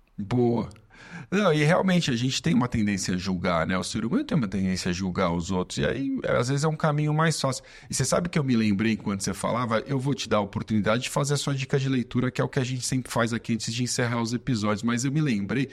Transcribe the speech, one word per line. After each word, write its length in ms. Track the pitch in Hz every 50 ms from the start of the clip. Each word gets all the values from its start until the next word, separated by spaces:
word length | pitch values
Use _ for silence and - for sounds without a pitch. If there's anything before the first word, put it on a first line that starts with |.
| _ _ _
boa. 520 | - 104 98 120 123 120 120 120 113 101 - - - - _ - - - - - 170 - -
Não, 220 | 175 202 208 180
e 120 | 151 151 147
realmente 460 | 151 180 - 190 185 180 175 - 147
a 60 | 123
gente 240 | 113 123 131 127 -
tem 140 | - 160 170
uma 140 | - 123 120
tendência 460 | - 113 104 104 101 95 - - 92
a 20 |
julgar, 500 | 92 87 95 92 87 90 92 87 82 82
né? 100 | - 92
O 60 | 92
ser 220 | 90 - - 110 107
humano 180 | 117 170 277
tem 140 | 302 - 233
uma 100 | 151 113
tendência 440 | 95 104 98 95 92 92 85 - 92
a 20 |
julgar 400 | 87 90 98 92 87 98 95 85
os 180 | 85 87 82 87
outros, 280 | 95 90 90 - - -
e 60 | -
aí, 320 | - - 135 139 269 269 247 - -
às 200 | 135 127 123 123
vezes, 140 | 139 139 156
é 40 | 160
um 80 | 156
caminho 360 | - - 156 147 147 151 151
mais 280 | 151 156 160 165 151 -
fácil. 240 | - - - - - - - - - -
E 40 | -
você 100 | - 135
sabe 240 | - - 180 175 175
que 100 | - 165
eu 60 | 139
me 100 | 131 123
lembrei, 380 | 113 110 107 101 95 110 113
enquanto 300 | 107 104 - 107 101 98
você 120 | - 101 95
falava, 460 | - - 95 104 120 127 110 113 107
eu 180 | - - 143 131
vou 160 | 127 143 131
te 140 | - - 107
dar 80 | 107
a 40 | 104
oportunidade 640 | 101 95 - 113 - - 110 107 95 107 113 123 127
de 60 | -
fazer 240 | - 147 143 139 147
a 20 |
sua 160 | 139 - 143 139
dica 220 | 135 135 - - 139
de 100 | 135 135
leitura, 420 | 135 123 117 - - 123 127 127
que 100 | - -
é 40 | 127
o 40 | 123
que 120 | - 139
a 40 | 127
gente 220 | 123 131 123 -
sempre 240 | - 135 127 120 -
faz 220 | - 120 117 110
aqui 220 | 117 110 - - 113
antes 200 | 107 - - 113
de 80 | 123
encerrar 380 | 123 117 - - 123 117 120 120
os 100 | 117 113
episódios, 500 | 123 113 - 139 127 104 104 107 107 98 117
mas 200 | 117 120 117 127
eu 60 | 139
me 100 | 135 156
lembrei, 500 | 156 143 113 101 101 101 - 135 131 -